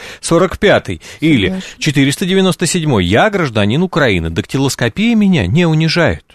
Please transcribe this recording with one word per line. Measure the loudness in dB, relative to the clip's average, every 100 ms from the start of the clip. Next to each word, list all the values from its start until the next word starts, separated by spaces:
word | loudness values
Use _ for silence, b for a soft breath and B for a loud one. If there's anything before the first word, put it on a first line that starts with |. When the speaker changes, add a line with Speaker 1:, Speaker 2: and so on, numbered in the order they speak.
| B B
Speaker 1:
сорок | -2 0 0 0
пятый | 2 2 0 -10 B B
или | 0 2 0
Speaker 2:
Согласна. | -4 -10 -6
Speaker 1:
четыреста | -2 0 0 0
девяносто | -2 0 0 0 -2
седьмой. | -2 0 0 2
«Я | 2 2
гражданин | 0 -2 0 0 0
Украины. | -2 0 0 0 -2
Дактилоскопия | -6 -4 -2 -2 -2 -4 0 0 2
меня | 2 2 2
не | 2 2
унижает. | 2 0 2 0 -2 -8